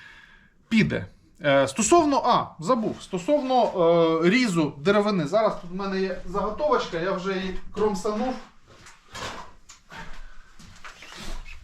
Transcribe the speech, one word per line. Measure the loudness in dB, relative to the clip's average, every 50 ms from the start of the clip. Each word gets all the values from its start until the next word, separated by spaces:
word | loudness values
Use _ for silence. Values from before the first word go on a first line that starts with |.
| -20 -20 -20 -20 -20 -20 -20 -20 _ _ _ _ _ 0
Піде. | 2 4 4 4 0 -4 -6 -8 -16 -20 _ _ _ -4 0
Е, | 2 4 4 4 2
стосовно, | 0 0 2 6 6 6 6 6 2 2 2
а, | 4 2 2 2 -2 -8 -8 -2
забув, | 0 0 0 0 -2 -4 -6 -10
стосовно, | -8 -8 -6 -2 0 0 2 2 2 2 4 2 2 2 2 4 4 6 6 4 4 4 2 2
е, | 4
різу | 4 4 2 2 2 2 0 0 -2 -4
деревини. | 0 2 2 4 2 2 0 0 0
Зараз | 2 2 2 2 2 0 -2
тут | -10 -10
в | -8
мене | -8 -6 -4 -4 -2
є | -2 -2 -4 -6 -8
заготовочка, | -6 -4 -4 -4 -4 -4 -2 0 0 0 0 0 -2 -4 -4
я | -4 -2 -4
вже | -4 -4 -4 -4 -4
її | -4 -4 -6 -6 -8 -6 -4
кромсанув. | 0 0 0 0 0 -4 -4 -2 -2 -2 -4 -4 -6 -10 -18 -20 -20 -20 -20 -20 -20 -20 -20 -20 _ _ -20 -14 -12 -10 -10 -10 -12 -14 -16 -18 -20 -20 -20 -20 -20 _ -20 -16 -16 -12 -10 -10 -10 -10 -12 -14 -16 -16 -18 -20 -20 -20 -20 -20 -18 -18 -18 -18 -18 -20 -20 -16 -12 -8 -8 -8 -8 -8 -10 -14 -16